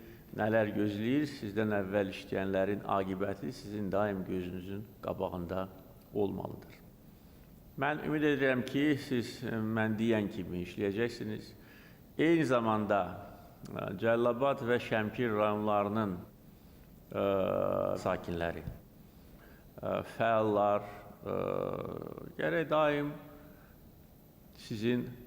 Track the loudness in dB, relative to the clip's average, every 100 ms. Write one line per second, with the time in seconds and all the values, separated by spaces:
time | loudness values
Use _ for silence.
0 | -16 -18 -10 -2 4 4 4 2 0 0
1 | 0 2 0 -4 -4 0 2 2 2 2
2 | 0 -2 -4 -2 0 2 2 0 0 0
3 | 0 -2 -2 -4 -8 -10 -8 -4 0 2
4 | 2 0 -2 -4 -4 -8 -8 -10 -10 -10
5 | -6 -2 -2 -2 -4 -4 -4 -10 -20 -20
6 | -8 -2 0 -2 -6 -10 -14 -20 -20 -20
7 | -20 -20 -20 -20 -20 -20 -16 -2 -2 0
8 | 0 2 4 4 4 4 2 2 4 2
9 | 0 -2 -2 -6 -4 -2 0 2 2 2
10 | 4 4 2 -2 -4 -4 -6 -2 0 2
11 | 0 -2 -6 -8 -10 -18 -20 -20 -20 -20
12 | -10 2 4 4 4 4 4 2 4 2
13 | 2 -4 -12 -16 -20 -18 -10 -6 -6 0
14 | 2 4 4 2 0 0 0 0 2 0
15 | 0 0 0 2 2 2 2 2 2 0
16 | 0 -2 -8 -18 -20 -20 -20 -20 -20 -20
17 | -8 0 2 2 2 2 2 2 0 0
18 | 0 -2 -2 -2 -2 -4 -8 -12 -16 -20
19 | -20 -20 -20 -20 -20 -20 -20 -8 -4 -2
20 | -4 0 2 4 4 4 4 2 0 -10
21 | -16 -12 -4 -2 0 0 -2 -4 -6 -8
22 | -10 -12 -12 -4 -2 0 0 2 4 2
23 | -2 -6 -14 -18 -18 -20 -20 -20 -20 -20
24 | -20 -20 -20 -20 -20 -20 -10 -2 0 0
25 | -2 -10